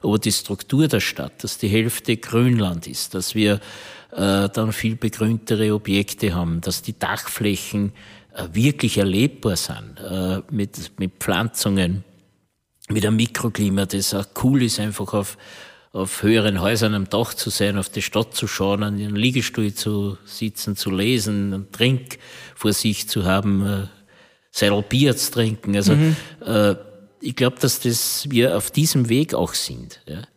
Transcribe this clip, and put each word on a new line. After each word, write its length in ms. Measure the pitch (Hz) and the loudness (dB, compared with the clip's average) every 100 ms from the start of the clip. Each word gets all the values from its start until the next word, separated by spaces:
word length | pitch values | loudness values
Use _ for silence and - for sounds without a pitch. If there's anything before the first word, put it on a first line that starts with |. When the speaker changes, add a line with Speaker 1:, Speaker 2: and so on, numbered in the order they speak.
Speaker 1:
aber 180 | - 104 | 2 2
die 140 | 110 | 2
Struktur 560 | 101 - 101 - 131 151 | -2 -4 -10 0 2 4
der 100 | 104 | 2
Stadt, 440 | - - 69 - 92 | -2 -6 -10 -8 -10
dass 120 | - | -4
die 120 | 104 | 0
Hälfte 480 | 107 113 - - 113 | 2 0 -2 -4 -4
Grünland 720 | - 113 123 120 95 85 - | 0 2 4 4 2 -2 -8
ist, 260 | 64 - | -8 -6
dass 220 | 92 90 110 | -6 -4 0
wir, 260 | 104 101 - - - - - | 2 2 -2 -18 -18 -20 -14
äh, 380 | - 98 98 101 | -2 2 2 2
dann 240 | 113 110 | 0 -2
viel 240 | 107 113 113 | 0 -2 -2
begrüntere 760 | 110 - 110 113 - 107 107 | -4 0 0 0 0 0 2
Objekte 600 | 107 - 98 101 - 104 | 0 0 0 0 -2 -2
haben, 260 | 87 85 82 | 0 0 -2
dass 220 | 92 - | -2 -6
die 160 | - 110 | -8 -6
Dachflächen, 960 | - 104 - - 107 98 - 104 101 - - - _ | -4 -4 -6 -2 -2 -2 -2 -2 -2 -4 -20 -20 _
äh, 140 | - 90 | -12 -4
wirklich 460 | 85 131 143 117 101 | 2 2 4 0 2
erlebbar 580 | 98 95 135 - 117 90 | 2 4 2 0 -2 -2
sind, 400 | - 53 53 69 - | -4 -8 -14 -16 -8
äh, 360 | 92 92 95 - | -2 -2 -2 -4
mit, 480 | 123 101 - 82 - | -4 -4 -6 -14 -6
mit 140 | 92 _ | -6 _
Pflanzungen, 840 | - 90 113 - 107 98 87 98 - _ _ _ _ _ _ _ - | -2 0 -2 -2 0 2 2 -2 -6 _ _ _ _ _ _ _ -4
mit 160 | 104 - | 0 2
einem 100 | 110 | 2
Mikroklima, 680 | 113 - 120 104 104 95 98 | 0 0 -4 0 0 2 0
das 280 | 98 - | -2 -2
auch 140 | 98 98 - | -4 -6 0
cool 200 | 127 139 | 2 4
ist, 180 | 120 110 | 2 0
einfach 320 | 107 101 98 | -4 -4 -2
auf, 240 | 104 101 - - - - - _ | -2 -4 -10 -20 -20 -20 -20 _
auf 280 | - 95 - | -6 -6 0
höheren 380 | 104 113 104 98 | 4 4 4 2
Häusern 340 | 95 110 113 104 | 0 2 2 0
am 140 | 95 | 0
Dach 240 | 101 117 | -2 -2
zu 160 | - - | -4 -6
sein, 280 | - 101 101 | 0 0 0
auf 100 | 95 | -4
die 140 | - | -6
Stadt 340 | - 107 92 - | -2 -2 -2 -4
zu 100 | 104 | -4
schauen, 380 | - 98 101 | 0 0 0
an 160 | 104 101 | 0 -2
ihrem 160 | 104 104 | -2 0
Liegestuhl 580 | 123 127 110 - 104 | 2 2 -2 -2 -2
zu 440 | 101 - 104 101 95 - | -2 -2 -2 -2 -6 -14
sitzen, 500 | - 110 - - 98 | -8 -8 -6 -6 -4
zu 160 | - | -2
lesen, 600 | 95 104 127 104 104 101 | 0 2 0 0 -2 -2
einen 180 | 98 98 | -4 -8
Trink 480 | - 123 131 131 - - - - - | 0 0 0 -4 -16 -18 -20 -20 -2
vor 180 | 107 | 0
sich 340 | 101 113 104 - | 2 0 0 -2
zu 160 | 113 | -2
haben, 420 | 92 95 101 98 98 | 2 2 2 2 2
äh, 220 | 98 101 - _ _ _ _ _ | -2 -6 -12 _ _ _ _ _
Seidel 300 | - 104 101 | 0 2 2
Bier 340 | 104 127 143 120 | 2 4 4 4
zu 160 | - | -2
trinken. 460 | 120 110 110 - 101 | 0 0 0 0 2
Also, 180 | 101 147 | 6 6
Speaker 2:
Mhm. 220 | 160 151 - - - | 6 2 -4 -14 -2
Speaker 1:
äh, 300 | 107 104 98 - - - _ | 4 4 2 -6 -20 -20 _
ich 140 | - 123 | -8 0
glaub, 240 | 127 127 | 0 2
dass 200 | 135 - | 0 0
das 500 | 123 117 - - 143 | 0 0 -2 -4 0
wir 260 | 123 - 85 | 4 4 2
auf 140 | - | 0
diesem 400 | - 156 139 117 | 0 2 2 4
Weg 240 | 120 160 | 2 2
auch 220 | - 87 - | 0 -2 -2
sind, 460 | - 62 62 - - | -6 -10 -14 -18 -14
ja. 160 | 76 110 | -14 -14